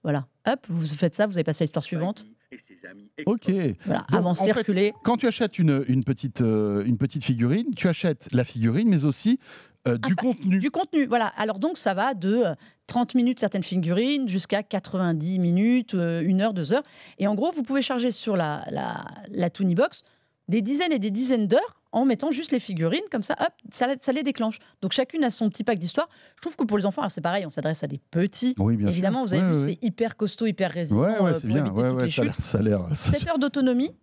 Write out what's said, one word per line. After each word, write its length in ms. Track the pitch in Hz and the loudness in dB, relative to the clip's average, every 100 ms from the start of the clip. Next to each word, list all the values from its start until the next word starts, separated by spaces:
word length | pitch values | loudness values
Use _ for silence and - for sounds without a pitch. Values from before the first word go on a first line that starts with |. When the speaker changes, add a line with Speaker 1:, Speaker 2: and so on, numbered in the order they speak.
Speaker 1:
voilà, 220 | 165 147 127 _ - | -2 -2 -4 _ -2
hop, 120 | 269 - | -2 -2
vous 180 | 170 156 | -4 -4
faites 260 | 147 175 - | 0 -2 2
ça, 100 | 208 | 0
vous 60 | |
avez 100 | 180 | 0
passé 200 | 160 151 | -2 0
à 20 | 156 | 0
l'histoire 180 | - | -2
suivante. 420 | 147 165 170 208 - - _ 127 _ 92 - 98 101 - 156 | -4 -4 -4 -6 -14 -20 _ -20 _ -20 -20 -20 -20 -6 -2
Speaker 2:
Ok. 240 | 220 - 190 160 95 - | -2 0 0 0 -2 -4
Speaker 1:
Voilà, 200 | 95 - | -6 0
Speaker 2:
Donc, 40 | 180 | 0
Speaker 1:
avancez, 240 | 175 170 | 2 2
Speaker 2:
en 100 | 196 | 2
fait, 60 | 220 | 2
Speaker 1:
reculez. 340 | 214 185 208 214 | 0 2 0 0
Speaker 2:
quand 140 | - 240 | -2 0
tu 100 | 254 | 0
achètes 300 | - 220 - | 0 -4 2
une, 240 | 160 139 123 | 2 4 2
une 160 | 127 | 0
petite, 380 | 131 131 - - | 2 -2 -4 0
euh, 420 | 117 110 104 101 104 | 2 4 2 0 0
une 120 | 117 | 0
petite 260 | 104 - | 0 -2
figurine, 440 | 127 123 120 175 240 214 | -2 0 2 2 -2 -2
tu 120 | 185 | -2
achètes 400 | 165 180 143 - | 0 -2 -2 -2
la 120 | 123 | 0
figurine, 460 | 123 117 113 127 226 | 0 0 2 2 4
mais 140 | 180 147 | 4 2
aussi, 340 | 135 214 262 - - - _ - | 0 0 0 -2 -20 -20 _ -2
euh, 100 | 120 | -2
Speaker 1:
Ah, 60 | - | 2
Speaker 2:
du 80 | 185 | 2
Speaker 1:
bah, 60 | |
Speaker 2:
contenu. 380 | 254 240 196 185 | 2 0 2 2
Speaker 1:
du 120 | 269 | 2
contenu, 340 | 330 370 320 262 | -2 0 0 2
voilà. 220 | 240 214 - | 2 0 -2
Alors 220 | 214 196 | -4 0
donc, 180 | 277 359 | -2 -2
ça 160 | - | -2
va 200 | 185 233 | 0 0
de, 200 | 233 180 226 214 | 0 0 2 2
euh, 100 | 156 - _ - | -2 -12 _ -6
trente 260 | 240 247 254 | -2 0 2
minutes, 240 | 240 254 | 2 2
certaines 240 | 208 196 | 0 -2
figurines, 640 | 175 185 165 180 247 294 254 | -2 -2 0 2 2 0 0
jusqu'à 360 | 185 - 202 | -2 0 -2
quatre-vingt-dix 760 | 214 196 - 190 180 160 156 185 | -2 -6 -4 -2 0 0 0 0
minutes, 540 | 175 175 220 254 226 | 2 4 4 2 0
euh, 280 | 190 170 165 | -2 0 0
une 200 | 165 190 | 2 2
heure, 120 | 214 | 2
deux 200 | 190 143 | -2 0
heures. 100 | 240 294 - - - | -2 -2 -18 -20 -4
Et 80 | 196 | -2
en 80 | 208 | 0
gros, 160 | 302 | -2
vous 120 | 339 | -2
pouvez 180 | 247 269 | -2 -2
charger 300 | - 254 247 | 0 0 -2
sur 240 | - - 196 | -2 -2 0
la, 280 | 156 147 - | 0 -4 -6
la, 340 | 143 127 113 - - 196 | -6 -6 -6 -10 -16 -12
la 200 | 208 175 | -4 -4
Toony 260 | - 190 170 | 0 0 2
Box 280 | 285 - - _ _ _ - | 0 -2 -20 _ _ _ -2
des 140 | 208 | 0
dizaines 300 | 208 285 359 | 0 0 0
et 80 | 285 | 0
des 120 | 202 | 0
dizaines 360 | 202 254 247 208 | -2 0 2 4
d'heures 340 | 254 453 _ _ | 2 2 _ _
en 120 | 226 269 | 0 2
mettant 240 | 240 294 | 2 0
juste 220 | 269 320 | -4 -2
les 80 | 254 | -2
figurines, 420 | - 180 165 277 415 | -2 -2 0 0 -2
comme 140 | 240 | -6
ça, 120 | 202 - | -4 -2
hop, 140 | 339 _ 220 | -2 _ -16
ça, 160 | - 247 269 | -2 -2 0
ça 100 | - | -2
les 100 | 262 | -2
déclenche. 380 | 277 - 220 220 - _ | -2 -2 -2 -4 -14 _
Donc 100 | 190 | -4
chacune 320 | - - 320 | 0 -2 0
a 60 | 269 | 0
son 200 | - 214 | 2 -2
petit 140 | - | -2
pack 160 | 214 214 | -2 -2
d'histoire. 300 | 170 - 330 _ - _ | -2 -4 -4 _ -20 _
Je 60 | |
trouve 160 | 349 - | -12 -4
que 80 | 233 | 0
pour 120 | 208 | 2
les 80 | 196 | 0
enfants, 160 | 190 | -2
alors 100 | 196 | -4
c'est 100 | - | -2
pareil, 240 | 165 196 170 | -2 -2 -4
on 40 | |
s'adresse 340 | - 156 156 | -4 -2 -2
à 40 | 151 | -4
des 120 | 143 _ | -8 _
petits. 420 | 165 196 - 247 254 | 0 0 0 -2 2
Speaker 2:
Oui, 160 | 147 117 | 2 4
bien 120 | - | 2
sûr. 40 | |
Speaker 1:
Évidemment, 320 | 175 185 240 | 2 0 0
vous 100 | 240 | 0
avez 100 | 170 | 2
Speaker 2:
Oui, 60 | 185 | 4
Speaker 1:
vu, 40 | 156 | 4
Speaker 2:
oui, 60 | |
Speaker 1:
c'est 80 | 143 | 2
Speaker 2:
oui. 100 | 170 | 0
Speaker 1:
hyper 360 | 240 - 226 - | -4 -2 -4 -2
costaud, 280 | 214 - 226 | -4 -2 -4
hyper 260 | 190 185 | 0 -2
résistant, 260 | 170 165 104 | -2 0 2
Speaker 2:
Ouais, 180 | 170 220 | 2 2
ouais, 120 | 185 | 2
Speaker 1:
euh, 20 | 165 | 2
Speaker 2:
c'est 120 | 123 | 0
Speaker 1:
pour 80 | 127 | 0
Speaker 2:
bien. 100 | 127 | 0
Speaker 1:
éviter 140 | 98 | 0
Speaker 2:
Ouais, 80 | 127 | 0
Speaker 1:
toutes 80 | 127 | 2
Speaker 2:
ouais, 60 | 127 | 0
Speaker 1:
les 60 | |
Speaker 2:
ça 100 | 147 | 0
a 40 | 110 | -2
Speaker 1:
chutes. 100 | - | -2
Speaker 2:
l'air, 40 | - | -4
ça 120 | 107 | 0
a 40 | |
l'air, 180 | 110 101 87 147 | 2 0 0 -4
ça 140 | - | 0
a 20 | |
Speaker 1:
Sept 160 | 294 339 | 0 0
heures 100 | 320 | 0
d'autonomie. 520 | 277 285 254 247 285 - | 0 2 0 2 -2 -6